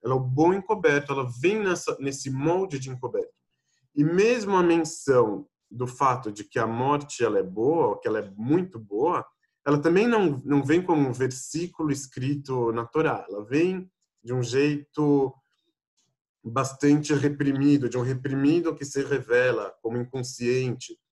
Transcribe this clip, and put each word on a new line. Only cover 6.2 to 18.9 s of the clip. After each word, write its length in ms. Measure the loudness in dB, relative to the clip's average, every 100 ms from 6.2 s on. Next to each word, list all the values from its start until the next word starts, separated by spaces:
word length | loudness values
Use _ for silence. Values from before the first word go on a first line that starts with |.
| -6
de 120 | -10
que 160 | -8 -4
a 80 | -2
morte, 560 | -2 0 -2 -4 -2
ela 160 | 0 0
é 40 |
boa, 440 | -2 -2 0 2 0
ou 100 | 0
que 100 | -4
ela 120 | -4
é 120 | -6 -8
muito 420 | 0 0 0 -10
boa, 480 | -8 -2 0 0 -6 _ _ _ 0
ela 140 | 2
também 280 | 4 4 4
não, 340 | 4 2 0
não 200 | 0 0
vem 180 | 4 0
como 260 | 4 2 2
um 60 |
versículo 760 | 0 -4 -4 -8 -6 -6 -4 -4
escrito 800 | -4 -6 -6 -4 -4 -4 -2 0
na 120 | -2 -2
Torá, 400 | 0 0 -2 -6
ela 160 | -12 -2
vem 440 | 0 0 -2 -8 _ _ _
de 100 | -6
um 100 | -4
jeito 920 | 0 2 2 0 -6 -2 2 4 2 -4 _ _ _ _ _ _ _ _ _ _
bastante 720 | -6 -4 -4 0 4 4 2
reprimido, 720 | 0 0 0 -2 2 4 4 2
de 100 | -2
um 40 |
reprimido 720 | -2 -4 -4 0 2 2 0 -4
que 80 |
se 200 | -6